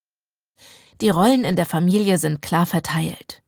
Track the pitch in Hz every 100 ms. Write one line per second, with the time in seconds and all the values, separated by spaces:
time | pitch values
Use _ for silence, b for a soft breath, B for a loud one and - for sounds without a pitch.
0 | _ _ _ _ _ _ b b b b
1 | 214 170 208 262 214 180 165 160 175 202
2 | 202 180 156 147 - 170 170 170 - 160
3 | 160 - - -